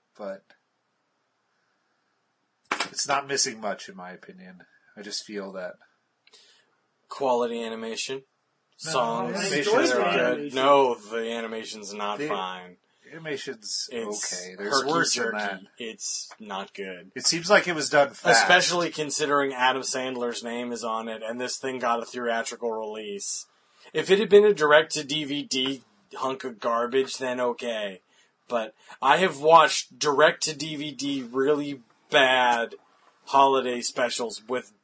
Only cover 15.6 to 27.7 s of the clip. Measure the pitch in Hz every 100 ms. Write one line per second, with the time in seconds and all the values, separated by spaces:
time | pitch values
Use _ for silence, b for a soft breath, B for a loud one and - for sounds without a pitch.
15.6 | 98 - 113 110 - - - - 104 98
16.6 | 98 - 95 90 92 127 - 165 165 202
17.6 | 175 160 131 151 143 - 170 170 190 180
18.6 | 160 175 170 156 151 139 147 143 139 127
19.6 | 127 131 123 131 131 127 120 117 117 120
20.6 | 123 117 117 110 113 110 110 120 127 -
21.6 | 131 127 120 117 113 123 120 113 117 117
22.6 | 117 110 107 107 107 101 - - - _
23.6 | b b b 156 160 196 214 208 208 175
24.6 | 151 151 156 156 139 156 139 143 131 131
25.6 | 131 135 - _ _ - 135 131 131 110
26.6 | 123 117 120 131 131 - 127 123 123 120
27.6 | 120